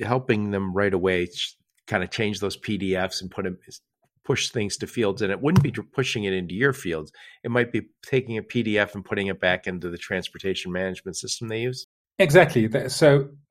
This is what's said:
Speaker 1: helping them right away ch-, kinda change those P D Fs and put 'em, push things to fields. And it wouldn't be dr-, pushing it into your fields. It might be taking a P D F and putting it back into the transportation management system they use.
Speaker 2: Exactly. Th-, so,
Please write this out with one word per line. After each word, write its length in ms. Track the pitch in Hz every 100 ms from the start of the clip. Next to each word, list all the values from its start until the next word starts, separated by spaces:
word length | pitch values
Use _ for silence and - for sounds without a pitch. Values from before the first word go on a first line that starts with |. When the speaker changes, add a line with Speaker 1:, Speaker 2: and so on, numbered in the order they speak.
Speaker 1:
helping 480 | 107 127 131 107 104
them 240 | 101 98
right 200 | 92 101
away 340 | 92 92 90 87
ch-, 300 | - - - _ _ -
kinda 220 | 104 90
change 320 | - 107 95
those 160 | 98 -
P 220 | - 101
D 180 | 95 92
Fs 260 | 92 -
and 80 | 92
put 160 | - 95
'em, 140 | 90 - - _ _ _ _
push 260 | - 131 -
things 280 | 120 104 -
to 100 | 101
fields. 340 | - 104 95
And 100 | 101
it 100 | 95
wouldn't 220 | 135 190
be 80 | 131
dr-, 200 | 110 101
pushing 320 | - 131 113
it 100 | 98
into 220 | 95 87 90
your 180 | 139
fields. 380 | 131 92 80 78 - - -
It 80 | -
might 200 | 120 120
be 180 | 117 - _
taking 340 | - 131 113 110
a 40 |
P 220 | - 123
D 160 | 110 104
F 160 | 101 104
and 100 | 92
putting 220 | 104 98
it 120 | 92
back 280 | 92 90 -
into 240 | 90 87
the 60 | 87
transportation 760 | - 95 87 - 95 90 92
management 460 | 90 95 90 95 85
system 320 | - - 113
they 120 | 110
use. 240 | 123 127 - _ _ -
Speaker 2:
Exactly. 460 | 185 160 165 123 110
Th-, 240 | 131 -
so, 380 | - 151 143 143 - _